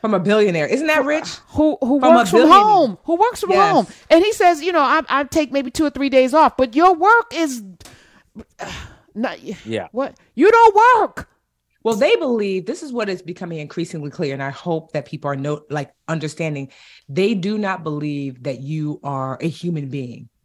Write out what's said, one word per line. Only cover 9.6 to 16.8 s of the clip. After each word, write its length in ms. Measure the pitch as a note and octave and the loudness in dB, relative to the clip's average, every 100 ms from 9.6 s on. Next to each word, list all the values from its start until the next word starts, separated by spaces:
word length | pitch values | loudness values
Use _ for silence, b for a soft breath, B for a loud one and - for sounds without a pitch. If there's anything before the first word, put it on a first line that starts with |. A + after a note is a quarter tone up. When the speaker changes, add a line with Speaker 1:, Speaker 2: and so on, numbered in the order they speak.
| - A2+ F3+ | -8 -8 -8
Speaker 2:
what? 240 | A3 C4+ - _ - | -8 -8 -10 _ 0
You 160 | F4 | 4
don't 240 | A4+ A4+ G4+ A4+ A#4+ | 6 6 6 4 4
work." 300 | F4+ - - _ _ _ _ _ | 0 -6 -18 _ _ _ _ _
Speaker 1:
Well, 120 | A3 G#3+ | -4 0
they 200 | C#4+ A#4 | 2 2
believe, 500 | D4+ A#3 G3+ F#3 F3+ | 0 -2 -2 -4 -6
this 160 | C#4+ | -12
is 120 | D4+ | -10
what 160 | A#3+ G#3 | -6 -6
is 120 | F3+ | -6
becoming 380 | F3 F3+ F3 D#3+ | -10 -12 -10 -10
increasingly 500 | D3 - E3 E3 D3 | -10 -8 -8 -8 -12
clear, 240 | C3+ D3+ | -6 -6
and 80 | C3+ | -6
I 100 | C#3 | -8
hope 420 | C3+ F3 D#3+ D#3 | -8 -6 -6 -6
that 120 | D3+ C#3 | -10 -10
people 240 | - C#3+ | -10 -8
are 60 | C#3 | -6
no-, 280 | C#3 D3+ _ | -6 -8 _
like, 220 | D3 C3+ _ - | -10 -10 _ -8
understanding, 600 | D#3+ D3+ D3+ D#3+ D3 C#3 b | -6 -6 -6 -6 -6 -10 b